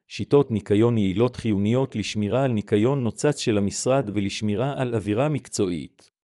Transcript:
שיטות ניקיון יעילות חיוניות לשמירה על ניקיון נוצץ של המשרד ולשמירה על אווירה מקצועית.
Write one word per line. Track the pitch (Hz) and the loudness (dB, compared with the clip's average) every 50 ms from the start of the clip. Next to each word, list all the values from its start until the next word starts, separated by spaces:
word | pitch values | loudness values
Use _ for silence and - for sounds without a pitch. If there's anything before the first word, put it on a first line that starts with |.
| _ _ | _ _
שיטות | - - 107 - 143 143 139 - | -10 -10 0 2 4 4 4 2
ניקיון | 113 101 - - 101 104 113 120 120 110 | 0 -4 0 2 2 4 4 4 4 2
יעילות | 101 95 87 101 120 123 - | 0 0 2 2 0 0 -2
חיוניות | - - 113 104 98 101 104 120 131 135 135 - | -4 -2 0 0 2 2 2 2 0 0 -2 -4
לשמירה | 113 98 - - 107 104 101 110 127 139 | -6 -6 -4 -4 -2 -2 0 0 0 0
על | 131 | 0
ניקיון | 117 104 101 - 113 104 110 127 143 139 120 | 0 -2 0 2 2 2 4 2 2 0 -2
נוצץ | 107 - - - 151 143 - | -4 -2 0 0 0 0 0
של | - 127 107 101 | 0 0 2 2
המשרד | 101 98 98 - - 127 131 139 131 101 95 | 0 0 -2 -2 0 0 2 2 0 -2 -4
ולשמירה | 104 98 95 - - 110 107 104 113 127 143 135 135 | -4 -4 -4 -4 -4 -2 -2 0 0 -2 -2 -2 -4
על | 131 123 117 | -4 -2 -2
אווירה | 107 90 101 104 113 139 156 | -4 -2 0 0 0 0 0
מקצועית. | 147 123 - - - - 101 90 87 76 65 - _ _ _ _ _ _ _ _ _ | -2 -4 -6 -6 -2 -2 -2 0 -2 -4 -8 -10 _ _ _ _ _ _ _ _ _